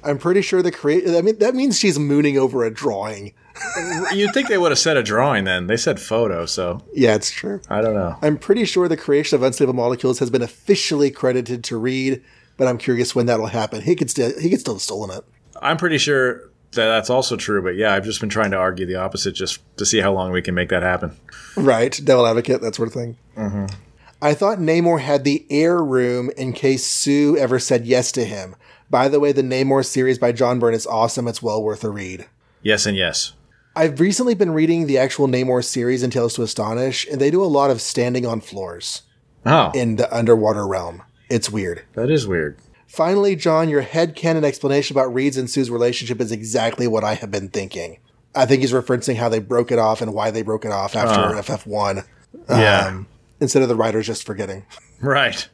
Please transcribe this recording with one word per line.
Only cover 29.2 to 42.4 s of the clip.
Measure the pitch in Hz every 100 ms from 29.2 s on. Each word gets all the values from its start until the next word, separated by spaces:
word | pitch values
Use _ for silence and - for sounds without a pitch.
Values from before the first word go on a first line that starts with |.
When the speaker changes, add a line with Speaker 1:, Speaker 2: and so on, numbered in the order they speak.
Speaker 1:
way, | 143
the | 139
Namor | 131 131 135 135
series | 131 - 127 127
by | 123
John | 117 127 123
Byrne | 117
is | 113 -
awesome. | 113 113 - 120
It's | 110
well | 117 107
worth | 107 104
a | 113
read. | 98 92 92 - _ _ _
Speaker 2:
Yes | 104 107 107
and | 98
yes. | 87 78 - - _ _ _
Speaker 1:
I've | - 160 139
recently | 180 202 247
been | 214 190
reading | 156 160 170 156
the | 135
actual | 131 - 139
Namor | 127 127 127
series | 120 - 120 127
in | 123
Tales | 123 117
to | -
Astonish, | 113 - 104 113 131 120 -
and | 139
they | 139
do | 175
a | 196
lot | 139 139
of | 120
standing | - - 120 123 123
on | 113
floors | - 98 92 87 - - _ _ _ _ -
Speaker 2:
Oh. | 156 98
Speaker 1:
in | 139 120 110
the | -
underwater | 117 117 117 110 104 98
realm. | 92 85 87 - _ _
It's | 120 -
weird. | 107 92 85 -
Speaker 2:
That | - 120
is | 156 110
weird. | 87